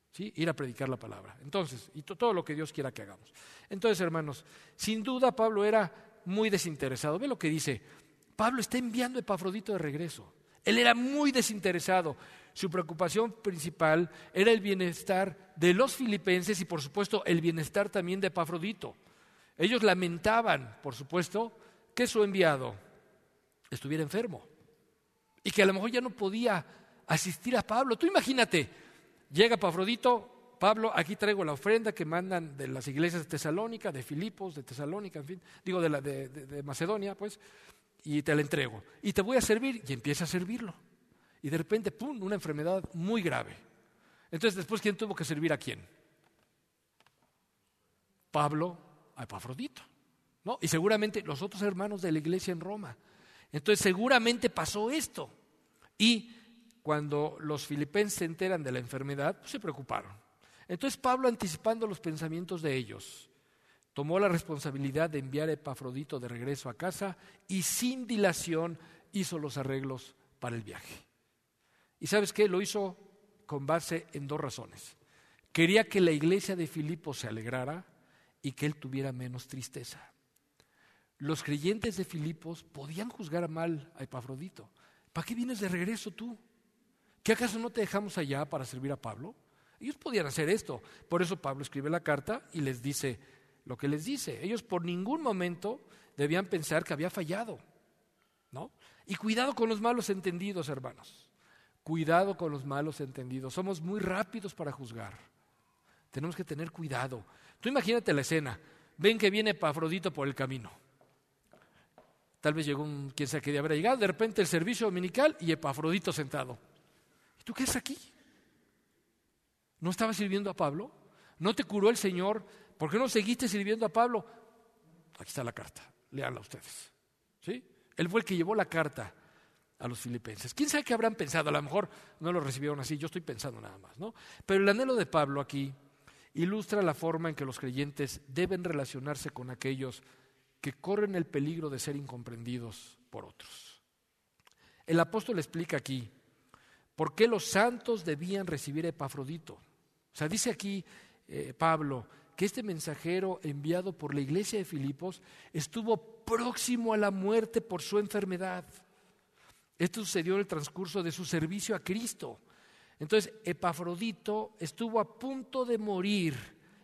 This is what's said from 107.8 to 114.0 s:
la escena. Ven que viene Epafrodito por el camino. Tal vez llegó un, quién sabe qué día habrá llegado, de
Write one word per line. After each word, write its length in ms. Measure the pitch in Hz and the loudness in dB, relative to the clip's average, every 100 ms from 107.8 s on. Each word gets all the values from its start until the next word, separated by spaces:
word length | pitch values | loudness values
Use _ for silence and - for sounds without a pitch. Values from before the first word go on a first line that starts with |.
| 185 233 196 | 2 2 4
la 80 | 147 | 2
escena. 380 | 131 160 143 107 - - _ - | 2 0 0 -6 -14 -20 _ 2
Ven 200 | 190 226 | 4 6
que 140 | 208 | 4
viene 180 | 202 220 | 4 2
Epafrodito 640 | 202 160 147 160 185 180 | 2 0 0 0 0 -2
por 140 | 147 139 | -2 -2
el 80 | 131 | -2
camino. 360 | 131 131 104 - _ _ _ _ _ _ _ - _ _ _ _ - _ _ _ | -4 -4 -10 -16 _ _ _ _ _ _ _ -20 _ _ _ _ -20 _ _ _
Tal 140 | 151 | 0
vez 140 | 156 147 | 0 0
llegó 160 | 143 | -2
un, 280 | 151 143 139 - | -4 -6 -8 -4
quién 120 | - | -2
sabe 140 | 156 | -2
qué 80 | 143 | -2
día 120 | 143 | 0
habrá 120 | 151 | 0
llegado, 240 | 151 202 | 2 2
de 80 | 262 | 4